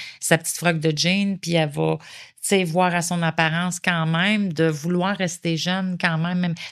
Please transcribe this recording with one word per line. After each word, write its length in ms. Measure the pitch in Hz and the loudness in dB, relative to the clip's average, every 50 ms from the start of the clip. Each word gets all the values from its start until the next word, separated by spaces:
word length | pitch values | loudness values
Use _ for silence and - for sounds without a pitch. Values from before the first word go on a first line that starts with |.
| - - - - | -10 -16 -14 -6
sa 200 | - - 170 160 | -2 2 2 2
petite 180 | 165 - - - | 2 -2 -6 -2
froc 220 | 165 175 170 160 | 0 0 2 2
de 120 | 147 165 151 147 | 2 0 0 0
jean, 400 | 147 175 185 202 202 196 196 180 | 2 2 2 2 0 0 -2 -4
puis 140 | - 165 170 | -2 0 2
elle 160 | 165 156 147 | 2 2 0
va, 280 | 143 156 160 160 160 156 | 0 0 0 0 0 -2
tu 60 | - - - - - - _ _ | -6 -12 -20 -20 -20 -20 _ _
sais, 220 | - - 202 190 185 | -2 2 2 2 2
voir 320 | 170 156 180 185 180 175 | 2 2 2 2 2 2
à 80 | 175 165 | 0 0
son 180 | 170 175 175 | 0 -2 0
apparence 580 | 170 160 160 - 165 160 156 170 175 180 175 - | 0 0 2 2 2 2 2 0 -2 -2 -4 -4
quand 280 | - 190 175 165 160 160 | -2 0 0 2 2 2
même, 440 | 165 165 180 202 214 208 202 190 | 2 2 2 2 2 2 0 0
de 140 | 156 147 165 | 0 2 2
vouloir 500 | 160 156 147 147 170 180 180 175 190 202 | 2 2 0 -2 -2 0 0 0 0 -2
rester 420 | 185 190 170 - - - 175 165 156 | -2 -2 -4 -4 -4 -4 -4 -2 -2
jeune 380 | 139 170 185 190 190 185 180 175 | -2 -2 -2 -2 -2 -4 -4 -2
quand 160 | - 175 165 156 | 0 0 0 0
même, 220 | 160 175 180 180 | 0 0 0 0
même. 160 | 180 175 165 - - - | 0 -2 -2 -4 -8 -8